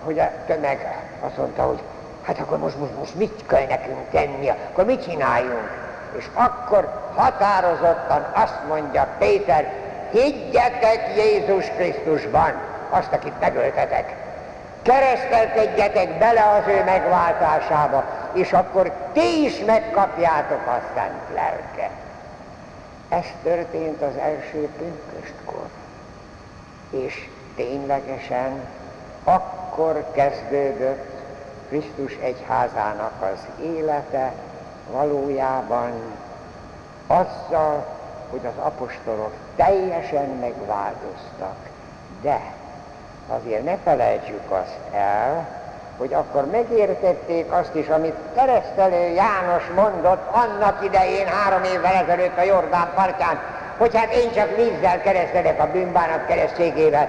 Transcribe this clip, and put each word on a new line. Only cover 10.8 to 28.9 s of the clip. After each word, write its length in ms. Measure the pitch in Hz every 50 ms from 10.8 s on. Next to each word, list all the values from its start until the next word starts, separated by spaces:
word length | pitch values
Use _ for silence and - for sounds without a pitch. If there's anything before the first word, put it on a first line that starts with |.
| 240 220 226 220 - - -
Jézus 500 | 208 214 214 208 196 - - 196 185 170 - -
Krisztusban, 760 | - 185 170 - - - 160 156 143 - - - 147 165 156 131 - - - - - - -
azt, 240 | - 185 - - -
akit 260 | 139 - 151 143 -
megöltetek. 760 | 123 127 127 131 123 135 139 - 131 - - - - - - - - - - - - - - - - - - -
Keresztelkedjetek 1400 | - - 247 269 277 262 247 - 262 254 233 226 220 - - 220 214 214 - - 202 208 - 208 180 165 160
bele 260 | 165 220 226 233 226 214
az 240 | 208 208 208 -
ő 160 | 196 196 190 170
megváltásába, 1200 | 180 190 185 - 175 180 175 175 170 160 - 170 156 151 156 - - 160 151 147 139 139 135 - - - - - - -
és 200 | 180 185 - -
akkor 380 | 180 185 - - 190 185 175 - - - - -
ti 300 | 302 339 349 349 311 294
is 200 | 247 - - 196
megkapjátok 1000 | 208 220 220 214 - - 202 196 185 - 170 170 165 160 147 143 - 151 131 -
a 140 | 123 123 120 - - -
Szent 400 | - - - - - - - -
Lelket.” 560 | 175 165 165 - - - - - - - - - - - - - - - - - - - - - - - - - - - - - - - -
Ez 160 | - 175 170 - - - -
történt 580 | 160 170 170 170 165 165 160 160 160 151 -
az 160 | 147 143 123 135
első 480 | 135 147 151 139 147 - - 156 147 147 151
pünköstkor. 920 | - 160 175 165 151 - - - - - - - - - - - 50 - - - - - - - - - - - - - - - - - - - - - - - - - -
És 380 | - 131 127 131 - - - - - - - - -
ténylegesen 1120 | - 123 123 131 143 139 139 139 135 131 135 135 120 - - 131 123 127 131 135 139 127 120 - - - -